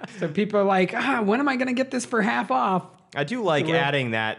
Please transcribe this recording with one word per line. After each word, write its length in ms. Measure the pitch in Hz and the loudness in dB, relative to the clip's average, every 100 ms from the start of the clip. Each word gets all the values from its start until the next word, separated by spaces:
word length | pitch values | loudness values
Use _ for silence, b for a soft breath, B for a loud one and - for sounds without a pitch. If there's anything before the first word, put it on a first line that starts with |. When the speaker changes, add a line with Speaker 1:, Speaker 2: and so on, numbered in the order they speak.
| - 202 | -14 -8
Speaker 1:
So 100 | 170 | -4
people 320 | 156 208 208 | -2 0 2
are 40 | |
like, 300 | 196 190 185 | 2 2 2
"Ah, 260 | 240 240 254 | 0 -2 0
when 200 | 202 233 | 2 2
am 80 | 285 | 0
I 80 | 254 | -2
gonna 180 | 254 | 0
get 160 | 247 262 | -2 -2
this 160 | 247 - | -4 -2
for 160 | 226 | 0
half 280 | 208 240 214 | 2 0 0
off?" 360 | 262 226 180 - - _ | 0 2 0 -2 -12 _
Speaker 2:
I 100 | - | -4
do 180 | 143 247 | -4 -2
like 240 | 190 147 156 | 2 2 2
Speaker 1:
So 60 | |
we're 60 | 165 | 2
Speaker 2:
adding 340 | 143 143 123 | 2 0 0
that 260 | 113 110 | 0 -2